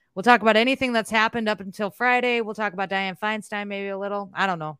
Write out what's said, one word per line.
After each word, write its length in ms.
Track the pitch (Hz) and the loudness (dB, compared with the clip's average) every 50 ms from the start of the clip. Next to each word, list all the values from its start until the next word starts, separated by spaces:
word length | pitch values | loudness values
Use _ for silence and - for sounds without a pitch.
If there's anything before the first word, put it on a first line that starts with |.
| _ _ - | _ _ -8
We'll 100 | 190 190 | 0 6
talk 180 | 233 247 220 | 6 6 8
about 140 | 196 220 214 | 8 6 6
anything 380 | 214 233 262 269 - 269 254 240 | 6 4 4 2 0 0 0 0
that's 160 | 226 202 - | -2 -2 0
happened 380 | 214 226 220 226 - 240 226 214 | 0 2 2 2 0 -2 -2 -2
up 100 | 214 208 | -4 -4
until 300 | 196 196 180 - 214 196 | -6 -12 -8 -6 -6 -6
Friday. 480 | - - 240 247 247 247 247 247 240 233 | -4 -2 0 2 2 2 2 0 0 0
We'll 140 | 226 202 220 | -2 -4 -4
talk 160 | 208 220 202 | -4 -4 -4
about 180 | 180 190 196 175 | -4 -4 -6 -2
Dianne 300 | 196 196 196 190 185 - | -2 -2 -2 -4 -6 -4
Feinstein 480 | - 214 220 214 202 - 214 208 202 202 | -4 -4 -4 -4 -6 -8 -8 -8 -6 -6
maybe 220 | 202 196 196 196 | -6 -6 -6 -6
a 80 | 196 190 | -6 -6
little. 340 | 196 202 202 202 202 190 - | -6 -4 -4 -6 -6 -8 -4
I 140 | - 190 196 | -2 -2 -2
don't 120 | 180 165 | -2 -2
know. 200 | 156 156 151 | -6 -8 -10